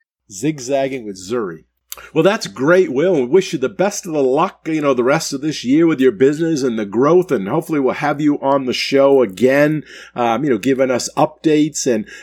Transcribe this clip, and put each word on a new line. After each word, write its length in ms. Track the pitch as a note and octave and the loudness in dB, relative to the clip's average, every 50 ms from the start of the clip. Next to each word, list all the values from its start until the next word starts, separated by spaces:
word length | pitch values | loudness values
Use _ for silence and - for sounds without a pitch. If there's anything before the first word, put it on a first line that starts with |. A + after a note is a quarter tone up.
| _ _ _ _ _ - | _ _ _ _ _ -20
Zigzagging 760 | F#2+ F#2 B2 D#3 D#3 C#3+ A#2+ B2 C#3 C3+ C#3 C3+ C3+ C3 A2 | -12 -6 -4 -4 -4 -6 -6 -4 -2 -2 -2 -2 -4 -8 -10
with 120 | G#2 F#2+ | -12 -14
Zuri. 460 | F#2 F#2 F#2 A#2+ B2 G#2+ F2+ D#2+ D#2+ _ _ _ _ _ _ - - - - - | -12 -10 -6 -6 -4 -4 -6 -8 -12 _ _ _ _ _ _ -20 -20 -16 -10 -4
Well, 120 | D#3 D#3+ | -2 0
that's 220 | F#3+ G#3+ A3 - | 0 0 -2 -4
great, 440 | - G2 A2+ C3 D#3 F3 F#3+ F#3 D3+ | -10 -8 -4 0 2 4 4 2 2
Will. 220 | B2+ B2+ D#3+ F#3+ F3+ | 0 0 0 2 2
We 120 | C#3+ B2 | 0 0
wish 280 | A#2+ D3 F#3+ F#3 - E3+ | 2 2 2 2 0 -2
you 40 | |
the 120 | C#3+ B2+ B2 | -4 -4 -4
best 360 | G2 - F3+ G3+ - - - | -2 -2 -4 -4 -4 -6 -8
of 60 | F3+ | -6
the 100 | D#3 D3 | -2 0
luck, 460 | C3+ B2+ C3 D3+ F3+ F#3+ - _ - | 0 2 2 2 0 -2 -4 _ -8
you 140 | D#3+ D#3+ D#3 | -4 -4 -2
know, 120 | D3 C#3+ C3+ | 0 0 0
the 100 | A#2+ A#2 | 2 2
rest 280 | B2+ D3 D#3+ - - D3 | 2 0 0 -2 -4 -8
of 80 | C3 | -6
this 220 | C#3 D#3 C#3+ - - | -6 -6 -6 -4 -2
year 240 | A#2+ C3+ D#3 E3+ | 2 2 4 4
with 140 | E3 D#3 B2+ | 4 2 2
your 100 | C3 B2+ | 0 0
business 500 | G#2 F#2 C3 C#3+ D3+ D3+ E3 E3 E3 C3+ | 2 2 2 2 2 2 -2 -2 -2 -2
and 160 | C3+ C3 A2+ | -2 -2 -2
the 80 | A2 G#2+ | -4 -6
growth, 460 | G2+ G2 A#2 C3+ D3 F3+ F#3 F3 - | -4 0 2 4 4 4 4 2 2
and 160 | C#3+ G#2 F#2+ | -2 -2 -2
hopefully 320 | G2 B2+ D#3+ - - D#3+ C#3+ | -2 -4 -4 -4 -2 -2 -2
we'll 160 | C3 B2 - | 0 0 -2
have 260 | - D#3 C#3+ D3+ C#3+ | -2 -2 -4 -2 0
you 160 | D3+ D3 C#3+ - | 0 0 0 0
on 240 | - C3+ C#3 C#3 C3 | 0 0 0 0 0
the 80 | B2 A2 | -2 -4
show 500 | - - - C#3 C#3 C#3 C#3 C#3 C3+ B2 | -4 -2 0 2 4 4 6 6 4 4
again, 600 | G2+ F#2 F#2 A#2 B2+ C3+ C#3+ D3 D3+ D#3 D3+ - - - - - - - | 2 0 2 2 4 4 4 2 2 0 -2 -6 -10 -16 -20 -20 -10 -6
um, 300 | B2 A#2+ A#2+ A2+ A#2 D3+ | -2 0 0 0 0 0
you 60 | D3 | 0
know, 80 | A#2+ | 0
giving 340 | G2+ F2+ C3+ C3+ B2 C3+ B2+ | 0 0 0 0 2 2 0
us 180 | B2+ A#2 - - - | 0 -2 -4 -4 -2
updates, 720 | C3+ D3+ - - _ - D#3+ D3+ D3+ D3+ D#3 - - - | 0 0 0 -2 _ 0 2 2 2 2 0 -2 -4 -2
and, 200 | C#3 A#2 G#2+ G#2 - - - | 0 0 -2 -2 -6 -12 -16